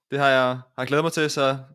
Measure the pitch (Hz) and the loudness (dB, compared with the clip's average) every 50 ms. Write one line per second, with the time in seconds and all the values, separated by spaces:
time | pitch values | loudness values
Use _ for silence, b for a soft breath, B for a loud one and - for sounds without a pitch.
0 | _ - 139 143 143 139 131 131 127 127 127 127 123 _ - 131 127 123 143 151 | _ -6 -2 2 2 4 4 4 2 0 -2 -4 -10 _ -8 -8 -4 0 0 0
1 | 160 165 - 165 151 147 - 147 135 135 135 131 131 - | 0 0 0 -2 -2 -2 0 0 0 0 0 -2 -8 -16